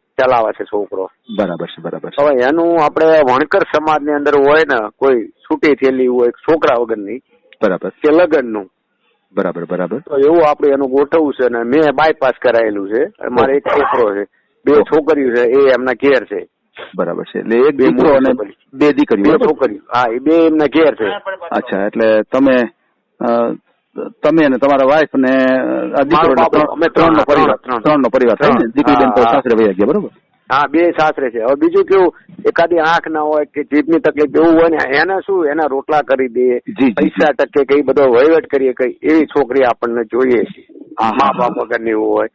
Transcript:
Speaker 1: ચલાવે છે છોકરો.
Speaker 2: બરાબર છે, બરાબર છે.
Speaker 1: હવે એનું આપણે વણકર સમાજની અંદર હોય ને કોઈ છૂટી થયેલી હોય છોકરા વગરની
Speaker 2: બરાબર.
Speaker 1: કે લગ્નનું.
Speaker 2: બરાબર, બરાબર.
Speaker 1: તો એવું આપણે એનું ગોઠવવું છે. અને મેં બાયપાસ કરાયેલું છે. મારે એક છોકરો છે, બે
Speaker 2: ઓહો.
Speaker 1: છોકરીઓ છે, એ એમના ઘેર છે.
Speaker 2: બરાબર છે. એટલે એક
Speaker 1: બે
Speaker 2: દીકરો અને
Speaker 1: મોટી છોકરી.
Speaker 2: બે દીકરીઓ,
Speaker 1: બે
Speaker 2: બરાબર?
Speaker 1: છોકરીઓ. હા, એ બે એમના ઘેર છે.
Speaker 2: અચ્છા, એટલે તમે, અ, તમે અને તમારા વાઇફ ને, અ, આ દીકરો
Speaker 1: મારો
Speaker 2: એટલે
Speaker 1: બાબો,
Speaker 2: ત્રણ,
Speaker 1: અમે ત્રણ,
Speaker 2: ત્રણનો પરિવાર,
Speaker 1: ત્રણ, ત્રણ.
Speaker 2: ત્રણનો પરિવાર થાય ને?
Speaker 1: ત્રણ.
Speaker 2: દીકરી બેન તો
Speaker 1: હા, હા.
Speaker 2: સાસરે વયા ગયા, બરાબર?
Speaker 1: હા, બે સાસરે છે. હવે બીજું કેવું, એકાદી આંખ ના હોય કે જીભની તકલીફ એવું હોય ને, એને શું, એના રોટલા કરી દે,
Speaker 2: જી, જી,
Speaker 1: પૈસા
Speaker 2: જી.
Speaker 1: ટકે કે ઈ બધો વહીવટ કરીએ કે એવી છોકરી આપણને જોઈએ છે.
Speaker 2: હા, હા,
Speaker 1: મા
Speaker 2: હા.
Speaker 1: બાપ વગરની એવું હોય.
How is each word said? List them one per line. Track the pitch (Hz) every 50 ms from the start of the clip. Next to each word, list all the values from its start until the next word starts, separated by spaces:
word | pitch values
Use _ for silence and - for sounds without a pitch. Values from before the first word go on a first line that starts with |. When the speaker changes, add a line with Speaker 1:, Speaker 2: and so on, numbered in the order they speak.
| _ _ - -
Speaker 1:
ચલાવે | 131 127 127 117 110 107
છે | 98 - 101
છોકરો. | - 104 104 101 - - 95 95 90 _ _ _ - 110 98
Speaker 2:
બરાબર | 101 87 85 80 85
છે, | 85 - -
બરાબર | 82 85 - - - -
છે. | - - 143
Speaker 1:
હવે | 151 143 123 123 131
એનું | 151 170 170 170 170 165 151
આપણે | 147 - 165 160
વણકર | 160 160 156 147 127 123 131 151 - - 196
સમાજની | 165 - - 151 156 156 143 151 143 151
અંદર | 147 147 143 147 143 143
હોય | 139 139 147 156 160 143
ને | 135 113 107 104 -
કોઈ | - 131 135 131 117 101 -
છૂટી | - _ _ - 156 143 - 156 139
થયેલી | - 135 135 131 127 131
હોય | 123 123 123 120 120
છોકરા | - - - - 160 160 156 151 131 120
વગરની | 120 113 113 104 101 101 113 131 _ _ _ _ _ _ - -
Speaker 2:
બરાબર. | - 101 90 - - -
Speaker 1:
કે | - _ - 151
લગ્નનું. | 151 170 180 160 151 151 127 117 107 104 95 92 _ _ _ _ _ _ _ _ _ _ _ _
Speaker 2:
બરાબર, | 95 98 92 90 82 87 85
બરાબર. | 80 90 87 90 82 107 135
Speaker 1:
તો | - - 147
એવું | 135 139 147 165 170 160 147
આપણે | 147 - 147 143
એનું | 139 139 139 131
ગોઠવવું | 131 139 147 139 - 170 156 143
છે. | 127 - 127
અને | 120 120 117
મેં | 117 120 131 156 160 147 131
બાયપાસ | 139 156 160 151 - 135 127 - -
કરાયેલું | - 127 117 117 113 107 104 101 98 98
છે. | 107 120 151 202 _ - - -
મારે | 123 120 - 135 139
એક | 143 - -
છોકરો | - 143 139 - - 127 117 104 98
છે, | 101 101 - _ _ _ _ _ _ -
બે | 135
Speaker 2:
ઓહો. | 143 147
Speaker 1:
છોકરીઓ | 147 - 147 156 147 147 156 147 135 123 113
છે, | 120
એ | 123 117 123 139 139 131
એમના | 127 123 127 127
ઘેર | 123 - 135 139 135 123 104
છે. | - 101 90 90 _ _ _ _ _ _ - - - -
Speaker 2:
બરાબર | 92 90 85 85 82 87
છે. | - - 98
એટલે | 98 104 113
એક | 117 131 151 143
Speaker 1:
બે | 135 131
Speaker 2:
દીકરો | - - 123 - -
અને | 139
Speaker 1:
મોટી | 135 135 135
છોકરી. | 127 127 - - - _ _ _ -
Speaker 2:
બે | 135 - -
દીકરીઓ, | 285 262 294 - - 98 101
Speaker 1:
બે | -
Speaker 2:
બરાબર? | - - -
Speaker 1:
છોકરીઓ. | - 156 - 135 113 104 - _ - -
હા, | 123 123 117
એ | 113 123
બે | 131 151 160 165 165
એમના | 160 156 156 151
ઘેર | 143 - 156 160 147 113
છે. | - 110 98 98 101 - 196 190 - - -
Speaker 2:
અચ્છા, | - 104 - - 98 95 98
એટલે | 104 - 113 113 110 110 107
તમે, | 107 - - 131 139 135 127 123 117 110 _ _ _ _ _ _ _ _ _ -
અ, | - 120 117 117 117 - - - _ _ _ _ _ _ - - - - - _
તમે | - 151 156 160 156
અને | 139 131
તમારા | 120 139 139 143 135 135
વાઇફ | 131 147 160 151 - -
ને, | 135 131 127
અ, | 131 135 131 131 131 131
આ | 127 127 127 123 127 - 117 139
દીકરો | 139 139 160
Speaker 1:
મારો | 151 165 -
Speaker 2:
એટલે | 135 -
Speaker 1:
બાબો, | 165 165 151 151
Speaker 2:
ત્રણ, | 151 -
Speaker 1:
અમે | - 147 165
ત્રણ, | 160 - - 160
Speaker 2:
ત્રણનો | 165 160 147
પરિવાર, | 135 139 147 156 165 143 131
Speaker 1:
ત્રણ, | - - 127
ત્રણ. | 123 113
Speaker 2:
ત્રણનો | 104 151 151 147 131 117
પરિવાર | 113 131 127 117 107
થાય | - 143 147
ને? | 135 113
Speaker 1:
ત્રણ. | 110 113
Speaker 2:
દીકરી | 117 139 143 - 123
બેન | 127 135 107
તો | 104 127
Speaker 1:
હા, | 120 117
હા. |
Speaker 2:
સાસરે | 117 139 123 127 113 110 110
વયા | 104
ગયા, | 92 90 101
બરાબર? | 117 165 208 170 123 _ _ _ _ _ _ _ -
Speaker 1:
હા, | 127 139 147
બે | 135 143 160 170 170
સાસરે | - 160 156 156 151 147 135 123
છે. | 113 117
હવે | 110 123 139
બીજું | 143 226 - 330 392 370
કેવું, | - 381 392 381 440 - - _ _ - - -
એકાદી | - - - 170 165 175 165
આંખ | 156 160 170 165 151 160
ના | 160 156
હોય | 151 151 151 151 151
કે | - - 147
જીભની | 143 - 143 151 143 151 165 156
તકલીફ | - 156 143 143 151 143 -
એવું | 151 160 170 160
હોય | 165 165 170
ને, | 160 147 143 131 135
એને | 147 165 185 190 185
શું, | - - 196 185 165
એના | 139 147 160 156
રોટલા | 143 131 135 - - 156 147
કરી | 139 - 139 131 135 123
દે, | 113 123 127 127 123 120
Speaker 2:
જી, | - -
જી, | 110 98 135 131
Speaker 1:
પૈસા | 101 - 104 98 - 190 165 151
Speaker 2:
જી. | 143 - 143
Speaker 1:
ટકે | 127 - 147 139
કે | 123 139 147
ઈ |
બધો | 147 127 135 143 143 131
વહીવટ | 117 120 135 160 165 160 -
કરીએ | - - 139 131 131
કે | 120 - 131 120 - -
એવી | - 147 156 160 147
છોકરી | 127 - 143 135 117 127 135 131
આપણને | 120 113 - - 117 117 120 113
જોઈએ | 110 - 123 131 127 123 107 95
છે. | - - - - _ - - - - - -
Speaker 2:
હા, | 110
હા, | 113
Speaker 1:
મા | 110 127 135
Speaker 2:
હા. | 135 - -
Speaker 1:
બાપ | 123 120 117 120
વગરની | 117 113 120 120 113 113
એવું | 110 107 107 107
હોય. | 107 107 107 -